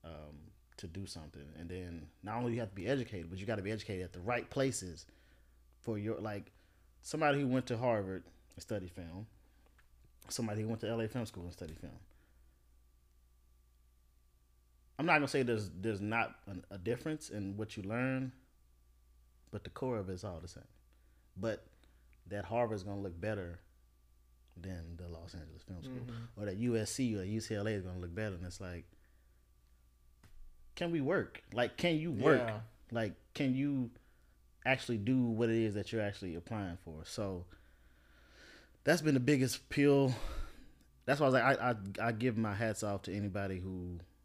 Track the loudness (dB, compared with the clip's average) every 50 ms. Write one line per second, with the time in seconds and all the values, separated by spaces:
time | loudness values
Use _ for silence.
0 | -12 -12 -12 -12 -12 -14 -16 -16 -18 -20 -20 -20 -20 _ -16 -14 -12 -10 -8 -8
1 | -8 -8 -10 -10 -12 -12 -14 -16 -16 -14 -12 -12 -10 -8 -8 -8 -8 -8 -10 -10
2 | -12 -14 _ _ -8 -6 -4 -2 0 0 0 -2 -2 -4 -6 -6 -2 0 0 0
3 | -2 -4 -6 -8 -8 -8 -8 -8 -4 -2 -2 -2 -2 -2 -4 -4 -4 -6 -4 -4
4 | -6 -6 -8 -8 -4 -2 -2 -2 -2 -4 0 0 2 2 0 -2 -6 -8 -10 -12
5 | -16 -20 -20 -20 -20 -20 -20 -20 -20 _ -20 -20 -20 -20 -20 _ -6 -4 -4 -2
6 | -2 -2 -4 -2 -4 -4 -6 -6 -8 -12 _ -20 -20 -20 _ -20 _ _ _ _
7 | -10 -6 -2 2 4 4 4 4 4 4 2 2 2 0 -2 2 4 4 4 4
8 | 2 -2 -4 -6 -8 -12 -20 -20 -20 -20 -18 -18 -8 -4 -4 -4 -4 -6 -10 -12
9 | -12 -10 -10 -10 -12 -12 -14 -20 -20 _ _ -20 -20 -20 _ -20 -20 -20 -20 -20
10 | -20 -20 -20 -20 -12 -8 -4 -2 -2 -2 0 -2 0 -2 -2 -2 -2 -2 0 0
11 | 0 -2 -2 -4 -4 -4 -6 -10 -10 -10 -8 -8 -10 -10 -10 -10 -12 -14 -14 -16
12 | -18 -20 -20 -20 -20 _ -20 -20 -20 -20 -20 _ -20 -20 -20 -20 -20 -20 _ _
13 | _ _ _ -20 _ _ _ _ -20 -20 _ _ _ _ _ _ _ _ _ _
14 | _ _ _ _ _ _ _ _ _ _ _ _ _ _ _ _ _ -18 _ -2
15 | 4 6 6 6 6 6 4 4 4 4 4 2 2 -2 -6 -4 -2 -2 0 0
16 | 0 0 2 2 2 0 -2 -14 -14 -12 -12 -12 -10 -10 -12 -6 -2 -2 -2 -2
17 | -2 -6 -6 -6 -8 -8 -6 -6 -4 -4 -4 -6 -6 -6 -6 -8 -6 -4 -2 0
18 | 0 0 0 -2 -4 -4 -8 -12 -20 _ _ -20 _ _ -20 _ _ _ -20 _
19 | _ _ _ -20 -20 -20 _ -20 -18 -12 -12 -10 -10 -10 -8 -4 -2 0 0 0
20 | -2 -2 -4 -4 -6 -6 -8 -8 -10 -12 -14 -16 -18 -20 -20 -20 -20 _ _ _
21 | -20 -20 -20 -20 _ _ _ -4 -2 -2 -2 -2 -6 -18 -20 _ -20 -20 -20 -20
22 | -20 -20 -20 -20 -12 -6 -4 -4 -2 0 2 2 4 2 2 -2 -4 -4 -6 -4
23 | -4 -6 -6 -4 -2 -2 -2 -2 -4 -6 -8 -12 -16 -20 -20 _ _ _ _ _
24 | -20 _ -20 _ _ _ -20 _ _ -20 -18 -12 -8 -8 -6 -6 -8 -10 -10 -10
25 | -10 -10 -10 -10 -12 -12 -12 -12 -12 -12 -16 -18 -12 -12 -10 -10 -8 -8 -8 -8
26 | -8 -8 -8 -10 -10 -12 -8 -4 -4 -2 0 0 2 2 4 2 2 0 0 0
27 | 0 0 2 0 -2 -2 -2 -2 -2 -2 -2 0 0 0 0 0 -2 -4 -6 -6
28 | -6 -6 -4 -2 -2 -2 -2 -4 -6 -8 -8 -8 -8 -8 -8 -10 -10 -14 -20 -20
29 | -20 _ _ -20 _ -20 -20 _ _ _ _ _ _ -20 -20 -20 _ -20 _ _
30 | _ -20 -20 _ -20 -20 -16 -16 -16 -16 -16 -20 -20 -16 -6 -4 -2 0 2 2
31 | 2 4 2 2 0 -2 -6 -18 -16 -6 0 0 0 0 0 0 2 2 2 2
32 | 2 0 0 4 8 8 8 8 6 2 -2 -4 -6 -10 -16 -20 -12 -4 0 0
33 | 0 0 -2 -8 -16 -14 _ 2 2 4 4 4 2 2 2 2 0 -2 -4 -14
34 | -20 -20 -20 -20 -20 -20 -20 _ -20 -20 -20 _ 2 2 2 2 2 -2 0 0
35 | 2 4 4 6 4 4 4 4 4 4 6 4 4 2 2 0 -2 -2 -2 0
36 | 0 -2 -2 -4 -6 -6 -6 -6 -6 -6 -4 -4 -4 -4 -6 -8 -10 -12 -12 -12
37 | -10 -8 -6 -4 -2 -2 -2 -4 -6 -10 -16 -20 -20 -20 -20 _ -20 -20 -20 -20
38 | -20 -20 -20 -20 -20 -20 -20 -20 -20 -20 -20 -20 -20 -20 -20 -2 4 4 4 6
39 | 6 6 6 6 6 6 6 6 6 2 2 -4 -6 -2 2 6 8 8 8 8
40 | 8 6 4 2 -2 -2 -2 -4 -6 -6 -8 -16 -18 -20 -20 -20 -20 -20 _ -8
41 | 0 0 2 6 6 8 8 8 8 8 6 6 4 2 2 0 -2 -6 -4 0
42 | 0 0 2 2 2 2 4 4 2 2 2 2 0 0 0 0 -2 -2 -2 -2
43 | -2 -4 -2 -2 -2 0 -2 -2 -2 -2 -2 -4 -4 -4 -4 -4 -4 -6 -6 -8
44 | -10 -14 -20 _